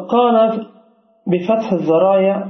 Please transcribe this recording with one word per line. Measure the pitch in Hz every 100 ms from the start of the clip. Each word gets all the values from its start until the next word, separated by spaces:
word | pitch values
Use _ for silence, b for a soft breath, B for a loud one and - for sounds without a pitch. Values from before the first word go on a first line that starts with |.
| 180
قال | 233 240 226 220 220 - _ _ _ _ _ -
بفتح | 175 175 226 220
الذرايع | 175 151 160 190 196 190 196 196